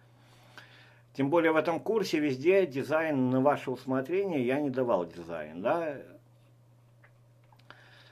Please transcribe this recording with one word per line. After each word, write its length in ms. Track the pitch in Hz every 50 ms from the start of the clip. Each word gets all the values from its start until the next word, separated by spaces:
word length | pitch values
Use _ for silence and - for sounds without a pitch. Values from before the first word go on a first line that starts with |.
| _ _ _ - - - - - - - - - - - - - - - - - _ _ -
Тем 160 | 135 135 139
более 220 | 165 170 160 160
в 60 | 156
этом 220 | 156 - 170 165 -
курсе 400 | - - 226 214 190 - 170 156
везде 460 | 151 147 127 127 143 175 190 196 185
дизайн 640 | 147 131 139 117 123 156 160 165 156 147 131 127 127
на 100 | 131 131
ваше 320 | 131 147 139 131 - 139
усмотрение, 760 | 123 - - 131 131 135 131 151 175 196 202 190 165 135 120
я 140 | 120 135 147
не 100 | 147 135
давал 360 | 120 131 127 120 104 90 87
дизайн, 560 | 82 82 87 82 82 82 80 76 76 80 87
да. 360 | 101 120 160 170 165 151 139 - - - - - _ _ _ _ _ _ _ _ _ _ _ _ _ _ _ _ - - _ _ _ _ _ _ _ _ - - - - - - - - - - - -